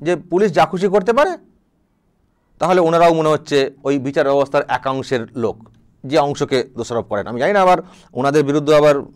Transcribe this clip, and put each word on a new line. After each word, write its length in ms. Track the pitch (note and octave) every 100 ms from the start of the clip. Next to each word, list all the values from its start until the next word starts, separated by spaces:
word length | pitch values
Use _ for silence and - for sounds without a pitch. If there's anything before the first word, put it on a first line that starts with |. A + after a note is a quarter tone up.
যে 140 | D3+ F3
পুলিশ 360 | - F3+ G#3
যা 140 | E3 D#3
খুশি 220 | F#3 G3
করতে 260 | G3+ G3
পারে, 240 | A#3 E4+ F4 _ _ _ _ _ _ _ _ _ _ _ -
তাহলে 220 | D#3+ F3+
ওনারাও 320 | E3 E3 E3+
মনে 160 | E3 D#3
হচ্ছে 420 | D3+ - C#3+ C3+ -
ওই 160 | C3+ C#3+
বিচার 260 | B2+ C#3+ C#3
ব্যবস্থার 380 | C#3+ C#3 C#3+ -
একাংশের 600 | B2+ C3+ C3 - B2+ A2+ B2
লোক, 340 | A2+ - - _ _ _
যে 140 | C3+ D3+
অংশকে 460 | C#3+ C#3+ C3+ C3+
দোষারোপ 420 | - A2+ A#2 A#2 -
করেন। 220 | G2+ G2
আমি 120 | A#2
জানি 140 | D3+
না 80 | G#3
আবার 160 | F#3 F3+ - - _
ওনাদের 300 | - C#3 D3
বিরুদ্ধে 320 | C#3 D3 D3 D3+
আবার 200 | D3+ C#3 -